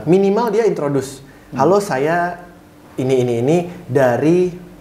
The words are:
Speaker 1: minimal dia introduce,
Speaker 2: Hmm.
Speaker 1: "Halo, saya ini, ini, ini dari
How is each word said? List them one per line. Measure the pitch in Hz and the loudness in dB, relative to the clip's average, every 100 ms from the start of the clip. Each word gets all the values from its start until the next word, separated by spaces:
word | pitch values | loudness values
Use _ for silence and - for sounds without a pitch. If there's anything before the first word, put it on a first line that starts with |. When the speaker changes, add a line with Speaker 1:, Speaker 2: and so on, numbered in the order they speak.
Speaker 1:
minimal | 113 185 196 202 240 | 0 2 2 0 0
dia | 202 | 0
introduce, | 220 165 147 139 - - - - - | 0 0 -2 -2 -4 -10 -20 -20 -10
Speaker 2:
Hmm. | 120 | 0
Speaker 1:
"Halo, | 143 202 | 2 2
saya | 202 131 151 175 175 175 - - - - - - | 0 -2 -2 -2 -2 -6 -16 -20 -20 -20 -14 -6
ini, | 131 131 | 0 0
ini, | 123 117 | 2 0
ini | 127 175 175 - | 2 0 -2 -8
dari | - 135 131 120 151 180 180 170 - - | -4 2 2 2 2 2 0 -4 -16 -20